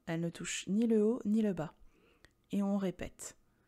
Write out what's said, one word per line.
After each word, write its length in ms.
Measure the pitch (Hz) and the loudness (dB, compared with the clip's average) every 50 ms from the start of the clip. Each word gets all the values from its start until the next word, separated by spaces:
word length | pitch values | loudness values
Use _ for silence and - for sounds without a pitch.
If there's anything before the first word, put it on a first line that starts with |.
| _ | _
elle 140 | - 165 165 | -6 -4 -2
ne 80 | 170 170 | -2 -4
touche 380 | 170 - 170 - - - - | -4 -6 -8 -8 -6 -6 -4
ni 220 | - 190 214 233 233 | -2 0 2 4 4
le 160 | 226 220 208 | 4 4 4
haut 160 | 214 233 - - | 4 2 0 0
ni 160 | - 208 226 | 0 0 2
le 120 | 220 208 190 | 2 2 0
bas. 200 | 175 151 - - _ - - _ _ _ _ _ _ _ - _ _ _ _ | -2 -4 -8 -8 _ -20 -20 _ _ _ _ _ _ _ -20 _ _ _ _
Et 140 | - 196 202 | -2 0 0
on 120 | 196 202 | 2 0
répète. 640 | 202 196 185 175 - - - - - - - - _ _ _ _ _ _ | 0 0 -2 -4 -4 -8 -10 -10 -12 -16 -16 -16 _ _ _ _ _ _